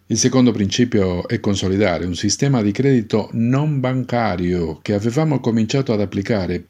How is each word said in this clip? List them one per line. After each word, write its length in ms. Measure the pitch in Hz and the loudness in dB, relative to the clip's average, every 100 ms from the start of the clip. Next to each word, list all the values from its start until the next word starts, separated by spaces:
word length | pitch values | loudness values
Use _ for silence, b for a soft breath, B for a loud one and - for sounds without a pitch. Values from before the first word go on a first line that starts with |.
| - | -6
Il 100 | 117 | 0
secondo 340 | 127 131 123 | 2 4 4
principio 760 | 104 101 - 120 107 92 90 - | 4 0 2 2 2 0 -2 -4
è 120 | 117 | -4
consolidare 680 | 104 95 95 98 101 82 90 | -2 -2 0 2 2 0 -4
un 80 | |
sistema 480 | 87 104 - 143 127 | -4 -4 0 0 2
di 100 | 104 | 0
credito 560 | 101 139 123 107 110 - | 0 2 2 2 -2 -2
non 480 | 120 117 135 151 139 | -2 0 0 0 -2
bancario 1000 | 127 131 120 120 107 90 90 90 82 78 | -2 -2 -2 -2 -2 -2 0 0 -2 -6
che 140 | - | -2
avevamo 460 | 104 113 127 160 135 | -2 0 0 0 0
cominciato 520 | 131 117 107 139 131 | 0 0 0 0 0
ad 80 | 104 | 0
applicare 640 | 101 101 98 107 90 87 - | 0 -2 -2 -2 0 -4 -4